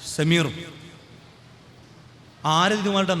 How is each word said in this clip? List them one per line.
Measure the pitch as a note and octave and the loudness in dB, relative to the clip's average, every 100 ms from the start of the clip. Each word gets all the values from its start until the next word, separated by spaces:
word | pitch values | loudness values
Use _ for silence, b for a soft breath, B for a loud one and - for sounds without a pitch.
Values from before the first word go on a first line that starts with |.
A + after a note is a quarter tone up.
| - - | -10 -2
സമീറും." | D#3 E3+ D3 D#3+ E3+ D#3+ - - - - - - - - - - - - - - - - D#3 D#3+ | 2 2 2 -4 -12 -16 -20 -20 -20 -20 -20 -20 -20 -20 -20 -20 -20 -20 -20 -20 -20 -8 0 2
ആരതിമാരുടെ | F#3 G#3+ G3+ G3 F#3 F3+ | 2 2 0 0 0 0